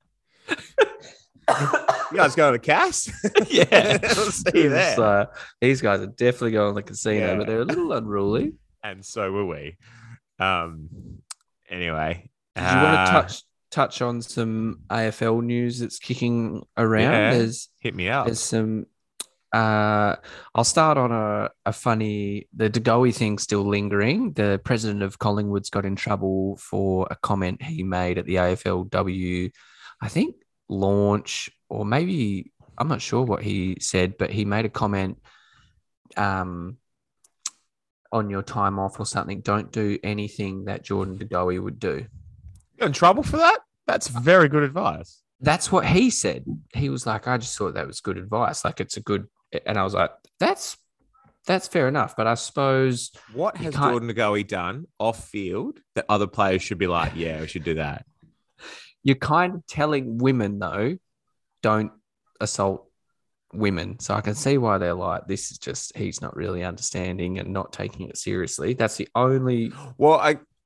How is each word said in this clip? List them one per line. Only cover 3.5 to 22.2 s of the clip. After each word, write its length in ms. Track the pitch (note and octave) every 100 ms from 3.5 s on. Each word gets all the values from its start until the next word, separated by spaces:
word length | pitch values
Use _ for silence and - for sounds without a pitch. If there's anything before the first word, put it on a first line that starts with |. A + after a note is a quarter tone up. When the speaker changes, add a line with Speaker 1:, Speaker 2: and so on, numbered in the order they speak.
| C#4+ D#3 G3+ A#2 - G#3+ -
Speaker 1:
We'll 140 | G#3
see 180 | - F3+
you 200 | F3 D3
Speaker 2:
It's, 220 | C#3+ F3+ A#2
Speaker 1:
there. 40 |
Speaker 2:
uh, 260 | A2 G2+ - - - -
these 200 | B2 C3
guys 200 | A2+ G2
are 60 | G2
definitely 440 | - A#2+ B2 A#2
going 220 | A2 G#2
to 60 | G2+
the 60 | G2+
casino, 400 | G2+ A2 G#2+ G#2+
Speaker 1:
Yeah. 80 | G2
Speaker 2:
but 100 | G#2
they're 140 | A2
a 20 |
little 280 | C3+ - F3+
unruly. 640 | C#3 A2+ G2+ G2 A2+ D4 - _ _
Speaker 1:
And 220 | G#2+ F#2+
so 280 | G2 A2+ G2
were 140 | G2 G2
we. 300 | D2+ D2 E2 - - - A#2 _ _
Um, 500 | F#2+ F2+ E2+ D#2+ D#2 - - - _ - _ _ _
anyway. 640 | F2+ E2+ D#2 D#2 E2+ - _ _ -
Speaker 2:
Did 60 |
you 120 | F2+ F#2+
wanna 200 | F#2 F#2
Speaker 1:
Uh, 120 | F#2
Speaker 2:
touch, 300 | F#2 - - - _ _
touch 320 | - C#3 -
on 180 | B2 A#2+
some 600 | A2+ - A2+ A2 A2+ - G2+
A 120 | A2+
F 200 | A2+ -
L 180 | A2+ A2+
news 360 | A#2+ A#2+ A#2+ B2
that's 220 | A#2 -
kicking 640 | - B2+ A#2+ A#2+ A2+ F2 - -
around? 360 | A2+ A2 A#2+
Speaker 1:
Yeah. 180 | A#2 G#2+
Speaker 2:
There's, 340 | B2 A2+ B2 - _
Speaker 1:
Hit 160 | A#2+
me 140 | F#2 F2+
up. 180 | C3+ A#2
Speaker 2:
there's 140 | A2+
some, 460 | - A#2 A2 A2 - _ _ _ - _ _
uh, 640 | A2 A2 G#2+ G#2+ G#2 G#2 - - - -
I'll 100 | -
start 340 | A#2 - D#3+ D3
on 140 | B2
a, 380 | A#2 G#2+ G#2 G#2 -
a 80 | -
funny, 760 | - B2 A2 G#2+ G#2